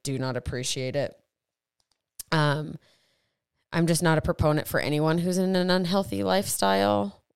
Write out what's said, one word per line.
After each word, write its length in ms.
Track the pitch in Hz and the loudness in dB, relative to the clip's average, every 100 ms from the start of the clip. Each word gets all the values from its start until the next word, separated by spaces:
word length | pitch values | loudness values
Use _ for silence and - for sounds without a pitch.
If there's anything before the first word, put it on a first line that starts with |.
do 160 | - 135 | -6 -4
not 180 | 131 123 | -4 -6
appreciate 600 | - 123 127 139 131 135 | -6 -6 -6 -4 -4 -4
it. 180 | 127 - _ _ _ _ _ _ _ _ _ - - | -4 -6 _ _ _ _ _ _ _ _ _ -20 -2
Um, 440 | 160 147 143 151 - _ _ _ _ _ _ _ _ _ | 0 2 0 -6 -12 _ _ _ _ _ _ _ _ _
I'm 140 | 165 170 | 0 2
just 160 | 165 | 2
not 160 | 170 156 | 2 2
a 40 | |
proponent 460 | - - 156 151 - | 0 0 2 2 0
for 120 | - | -2
anyone 380 | 113 147 156 170 | 0 0 2 2
who's 200 | 175 180 | 0 0
in 180 | 185 185 | 0 2
an 140 | 180 | 2
unhealthy 520 | 185 175 196 196 196 | 2 2 0 -2 -2
lifestyle, 1000 | 196 190 202 - 196 196 202 208 202 - _ | 0 0 0 0 2 4 4 2 -2 -8 _